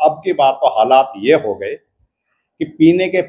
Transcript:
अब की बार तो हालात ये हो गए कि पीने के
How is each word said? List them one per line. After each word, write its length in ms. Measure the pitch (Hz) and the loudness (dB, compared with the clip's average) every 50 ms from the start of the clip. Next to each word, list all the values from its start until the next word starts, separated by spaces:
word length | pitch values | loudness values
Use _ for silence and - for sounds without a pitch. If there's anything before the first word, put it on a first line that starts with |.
| 151 | 0
अब 180 | 156 156 156 - | 0 0 -2 -4
की 100 | 190 170 | -4 -2
बार 180 | 147 139 135 131 | 0 0 0 0
तो 160 | - - - | 0 -2 -2
हालात 440 | - 107 110 117 131 135 135 - - 98 | 0 0 2 2 4 2 2 0 -4 -4
ये 180 | 101 127 160 151 | 0 0 0 0
हो 180 | - 107 98 | 0 -4 -8
गए 200 | - 95 104 143 | -8 -8 -10 -12
कि 880 | - _ _ _ _ _ _ _ _ _ _ _ _ _ _ _ _ 160 - | -12 _ _ _ _ _ _ _ _ _ _ _ _ _ _ _ _ -10 -10
पीने 400 | - - 156 160 175 185 185 180 | -2 2 2 2 4 2 0 -2
के 120 | 170 185 - | -2 -4 -4